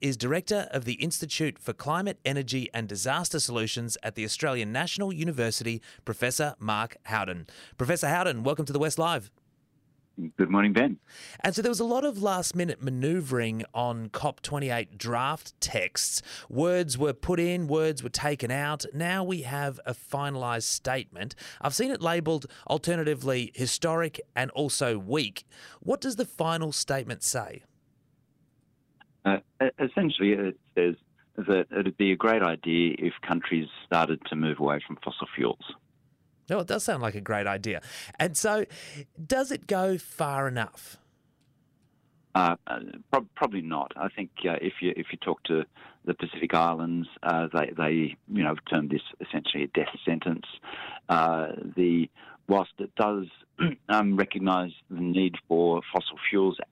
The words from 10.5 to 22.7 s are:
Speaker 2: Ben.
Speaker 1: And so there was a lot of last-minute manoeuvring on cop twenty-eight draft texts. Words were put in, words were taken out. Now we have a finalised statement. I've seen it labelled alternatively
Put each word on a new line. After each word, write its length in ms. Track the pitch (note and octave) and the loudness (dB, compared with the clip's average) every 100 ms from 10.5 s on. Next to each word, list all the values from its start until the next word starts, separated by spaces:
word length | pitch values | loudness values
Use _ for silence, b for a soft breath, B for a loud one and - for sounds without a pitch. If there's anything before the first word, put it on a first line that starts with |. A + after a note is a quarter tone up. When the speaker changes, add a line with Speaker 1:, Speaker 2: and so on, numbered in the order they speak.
| G2+ G#2 | 6 6
Speaker 2:
Ben. 240 | G#2 C#3 - B B B B | 6 4 0 B B B B
Speaker 1:
And 120 | - | -2
so 80 | G3 | 2
there 80 | A#3 | 2
was 100 | A#3 | 2
a 60 | A#3 | 2
lot 180 | A#3+ | 2
of 200 | C#4+ G#3 | 0 0
last-minute 580 | G3 F#3 E3+ F3 F3 B2+ | 0 2 0 -2 -2 -2
manoeuvring 840 | C3+ B2+ C3+ F3+ C#3+ B2+ A2+ A2 A2+ A#2 | -4 0 0 0 0 0 0 -2 -4 -2
on 340 | B2 A#2 A2+ | -2 -2 -6
cop 320 | - D3 - | -4 -4 -4
twenty-eight 560 | - C#3+ C#3 A#2+ A2+ G#2 | -6 -4 -2 -2 -4 -6
draft 560 | A#2 A#2+ C3 D#3 - - | -4 0 0 -2 -8 -8
texts. 640 | - A2+ F#2 - - - B B B | -2 0 0 0 -2 -2 B B B
Words 480 | A#2 E3 F3+ E3+ B2 | 0 4 4 2 2
were 160 | D3 | 0
put 260 | C#3 - F3+ | 0 0 2
in, 280 | E3+ F3+ D#3+ | 2 0 0
words 340 | D#3 D#3+ D3 | 2 2 0
were 80 | B2 | -4
taken 400 | - D3 D3 A#2+ | -2 0 0 -2
out. 340 | C3+ D3 D3+ - C#3 | 0 -2 -2 -6 -4
Now 280 | E3+ F#3 | -2 0
we 200 | F#3 F3+ | -2 -4
have 360 | B2+ C#3+ C#3+ C3 - | -4 -4 -4 -4 -6
a 80 | |
finalised 720 | B2+ - C#3 C#3+ C#3 B2 A#2 | -8 -6 -4 -2 -2 -2 -2
statement. 720 | A2 - - C3 - F2 A2 - B B | -2 -2 -2 -2 -4 -8 -10 -10 B B
I've 140 | - C#3 | -2 0
seen 160 | B3+ | 0
it 100 | C4+ | 0
labelled 460 | E3 E3+ D#3 D#3+ - B | 0 2 2 0 -4 B
alternatively 840 | - | -2